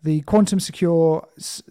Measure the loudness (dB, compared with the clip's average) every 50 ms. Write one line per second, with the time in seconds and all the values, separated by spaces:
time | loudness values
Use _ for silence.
0 | -4 -2 -2 -2 -2 2 2 2 2 2 0 -2 -4 -6 -4 -2 0 2 2 2
1 | 2 2 2 0 -4 -10 _ -16 -14 -14 -14 -14 -16 -18